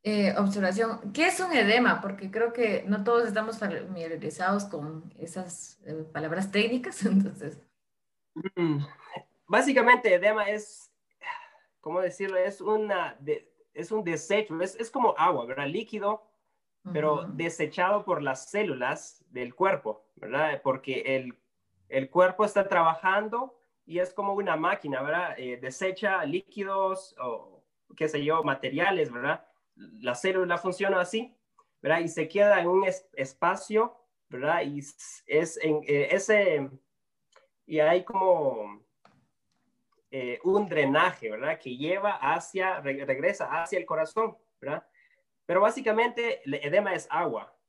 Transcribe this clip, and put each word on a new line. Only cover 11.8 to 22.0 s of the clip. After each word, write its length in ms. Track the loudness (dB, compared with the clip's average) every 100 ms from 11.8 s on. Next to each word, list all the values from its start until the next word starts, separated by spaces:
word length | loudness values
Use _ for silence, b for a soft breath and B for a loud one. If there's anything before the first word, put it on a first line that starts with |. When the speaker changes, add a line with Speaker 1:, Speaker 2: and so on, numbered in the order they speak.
Speaker 2:
¿cómo 200 | -4 -2
decirlo? 380 | -2 -2 -2 0
Es 220 | 0 -2
una... 560 | 0 0 2 0 -2 -6
De-, 320 | -4 -4 _ _ _ -10
es 140 | -4
un 100 | -2
desecho, 580 | -2 -4 0 0 0 -4
es, 140 | -4
es 160 | -4 -6
como 240 | 2 2 4
agua, 300 | 2 2 -4
¿verdad? 200 | -6 -4
Líquido, 540 | -4 -6 -4 -2 -4 _ _ _ _ _ _ -6
pero 300 | -2 0 0
Speaker 1:
Ujú. 100 | -2 -6
Speaker 2:
desechado 680 | -6 -2 -4 0 2 2
por 180 | 0 -2
las 280 | -2 -4 -4
células 760 | -2 -2 -2 -2 -4 -10 -20 _
del 240 | -10 -10
cuerpo, 500 | 0 0 2 -4 -8 _ _
¿verdad? 440 | -6 -2 0 0
Porque 540 | -2 -2 -4 -4 0 -2
el, 180 | -2 -14 _ _ _ _ _
el 220 | -4